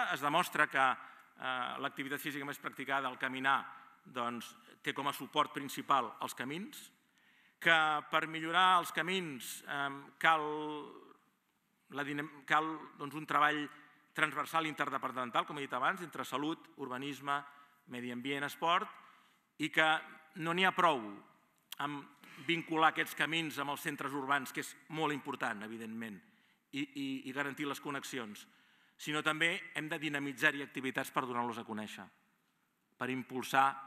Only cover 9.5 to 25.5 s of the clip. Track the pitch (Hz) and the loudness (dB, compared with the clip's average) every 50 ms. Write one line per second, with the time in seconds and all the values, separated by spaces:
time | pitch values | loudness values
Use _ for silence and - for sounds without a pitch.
9.5 | - - - - 147 143 143 143 139 139 139 - - - - 165 165 156 151 151 | -10 -10 -8 -6 -4 -4 -2 -4 -4 -8 -12 -16 -6 4 6 6 6 6 4 0
10.5 | 151 151 151 151 151 151 143 135 - - - - - _ _ _ _ _ _ _ | -2 -4 -4 -4 -6 -8 -10 -12 -16 -18 -20 -20 -20 _ _ _ _ _ _ _
11.5 | _ _ _ _ _ _ _ - - 139 143 139 147 143 147 156 - 147 135 - | _ _ _ _ _ _ _ -10 -6 -6 -4 -4 -4 -6 -6 -8 -10 -10 0 4
12.5 | 156 151 160 160 160 151 151 - - - 147 139 131 156 156 - 143 147 147 151 | 4 4 4 2 -4 -6 -10 -14 -12 -10 -10 -8 -8 -8 -4 2 4 6 6 6
13.5 | 151 151 147 135 - - - - _ _ _ _ - 160 156 151 139 147 143 - | 6 2 -2 -4 -8 -14 -20 -20 _ _ _ _ 0 0 0 2 2 -2 -2 0
14.5 | - 165 160 156 147 - 147 139 131 135 127 131 120 131 127 120 110 160 180 - | 0 0 0 0 0 0 -2 0 0 -2 -2 -2 -2 -2 -4 0 0 0 0 0
15.5 | 165 147 139 131 135 123 131 156 190 180 180 151 - 135 127 - 131 131 147 156 | -4 -6 -6 -4 -2 0 2 2 0 0 -4 -10 -8 -8 -6 -4 -2 -2 0 -2
16.5 | 165 160 - - - - 143 127 127 127 139 143 139 127 139 143 143 143 143 - | -2 -4 -8 -20 -12 -10 -8 -6 -6 -6 -6 -6 -8 -8 -4 -2 -2 -4 -4 -8
17.5 | - - - _ _ _ _ - 127 123 120 123 120 123 123 139 143 143 143 139 | -18 -20 -20 _ _ _ _ -12 -10 -8 -6 -6 -6 -6 -4 -2 -2 -2 -2 -4
18.5 | - - 165 165 170 190 208 - - - - - - _ _ _ _ _ _ _ | -4 0 2 4 4 4 2 -2 -12 -18 -20 -20 -20 _ _ _ _ _ _ _
19.5 | _ - 147 156 - 160 160 156 160 156 - - - - - - - 190 160 165 | _ -4 -4 0 4 4 6 6 4 2 0 -8 -18 -20 -20 -16 -10 -6 -2 0
20.5 | 165 180 190 185 180 - 175 170 151 127 107 104 101 101 - - _ _ _ _ | 2 4 4 4 6 6 6 6 6 4 0 -4 -10 -12 -16 -20 _ _ _ _
21.5 | _ _ _ - - - 139 143 147 143 131 - - - - - - - 139 139 | _ _ _ -16 -10 -6 -6 -6 -6 -6 -10 -14 -20 -20 -20 -20 -18 -10 -2 0
22.5 | 170 170 156 - 165 156 160 156 147 160 156 - - - 151 147 160 165 165 151 | 0 0 0 0 4 6 6 6 6 4 -2 -2 0 -2 0 0 2 0 0 -2
23.5 | 120 139 143 143 143 - - 165 147 - 143 135 135 143 131 131 143 143 127 - | -2 -4 -2 -2 -2 -4 -4 -4 -4 -4 -4 -4 -4 -4 0 0 0 0 0 -2
24.5 | - 160 131 - - - - - 156 156 160 147 147 135 - 147 123 120 139 120 | -6 -8 -8 -8 -10 -16 -14 -8 -4 0 0 0 0 -2 -4 -6 -6 -4 -4 -4